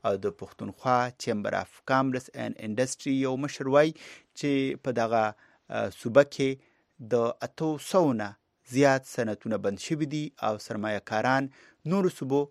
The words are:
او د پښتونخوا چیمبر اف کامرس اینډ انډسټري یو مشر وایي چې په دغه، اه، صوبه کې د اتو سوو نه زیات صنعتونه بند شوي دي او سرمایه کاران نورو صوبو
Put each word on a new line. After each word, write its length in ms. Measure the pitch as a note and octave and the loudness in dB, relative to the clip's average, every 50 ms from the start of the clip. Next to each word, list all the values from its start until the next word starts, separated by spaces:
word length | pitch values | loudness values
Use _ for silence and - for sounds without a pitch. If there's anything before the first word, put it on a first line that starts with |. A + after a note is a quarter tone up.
| - | 0
او 100 | A2 G2+ G2 G2 | -2 -2 0 -2
د 120 | G#2 G2 - | -6 -6 -6
پښتونخوا 580 | G2 - - - G#2+ G2+ G2 _ - C3 B2+ B2 B2 B2 B2 _ - | -14 -16 -12 -12 -12 -12 -12 _ 0 2 2 2 2 -2 -6 _ -6
چیمبر 360 | B2 A2 G#2 G2 G2+ G2+ F#2+ | -4 -4 -2 -2 -2 -4 -4
اف 160 | F#2 - _ - _ - | -4 -6 _ -20 _ 0
کامرس 340 | C3+ C3 C3+ C3+ B2+ B2+ - - - | 2 2 2 2 -2 -4 -8 -10 -10
اینډ 200 | B2+ A#2 A#2 - - A2+ | -8 -8 -8 -8 -8 -8
انډسټري 500 | A2 G#2+ A2 B2+ C3 - _ - C#3+ C3+ C3+ C3+ C3 | -6 -2 -2 -2 -2 -4 _ -4 -2 -2 0 0 -2
یو 80 | C3 C3 C#3+ | -2 -4 -6
مشر 200 | C#3+ - - C#3 C3+ | -8 -8 -6 -2 4
وایي 240 | C3+ C#3+ D#3 D#3+ D#3+ - - - - - _ _ _ - | 6 6 6 6 2 -6 -18 -20 -20 -20 _ _ _ -6
چې 120 | - C#3+ C#3+ C#3 C3+ C3+ C#3 B2+ _ | -2 0 0 0 0 -2 -4 -6 _
په 60 | C3+ A#2+ A#2 | -4 -2 0
دغه، 240 | A2+ A2 A2+ A2+ A2 G#2+ G#2+ _ _ _ _ _ _ _ | 0 2 2 2 2 0 -2 _ _ _ _ _ _ _
اه، 180 | A2+ A2+ A2 G#2 - - | -6 -4 -4 -4 -6 -6
صوبه 200 | - A#2+ G#2+ C#3 D3 D3 - | -8 6 6 6 6 6 2
کې 160 | - C3+ C3+ C3+ C3+ _ _ _ _ _ _ _ _ | -2 -2 -2 -2 -4 _ _ _ _ _ _ _ _
د 320 | B2 G#2+ B2 A#2+ A#2 A#2 - _ - B2 | -4 0 2 2 2 2 -2 _ -10 -12
اتو 240 | _ - D#3+ D#3+ D#3 C#3+ - - | _ -4 -4 -4 -4 -4 -6 0
سوو 200 | - F#3+ F3 C#3+ B2+ G#2+ | 2 4 4 4 2 0
نه 80 | G#2 G2+ G#2+ _ _ _ _ _ _ - B2 | -2 -6 -8 _ _ _ _ _ _ -4 2
زیات 400 | C3 C#3+ C#3 C3+ C3+ C3 - - | 4 6 6 4 4 0 -6 -6
صنعتونه 400 | - A#2+ A2 G#2 - - A2+ A2 G2 G2 | -4 -2 -2 -4 -6 -4 -4 -4 0 0
بند 220 | G2+ G2 F#2+ - - | -2 -2 -2 -4 -6
شوي 180 | E3 D3 D#3 D3+ C#3+ | -4 -4 -2 -4 -4
دي 140 | D3+ D3+ D#3+ _ - - | -6 -6 -8 _ -4 -4
او 80 | A2 G#2+ G#2 - - | -4 -4 -4 -6 -8
سرمایه 420 | A2+ G#2+ G#2 A2 G#2+ G2+ _ - | -8 -6 -4 -4 -4 -4 _ -4
کاران 400 | A2+ G#2+ A2 B2+ C3 C3+ C3+ C3+ - - - - _ _ _ D3+ F3+ | -2 0 2 4 2 2 2 -2 -8 -16 -20 -20 _ _ _ -2 0
نورو 260 | G3+ F#3+ F3+ - - | 2 2 0 -2 -2
صوبو 260 | C#3+ C3 C3+ C#3+ C#3+ C#3+ | -4 0 0 0 0 -2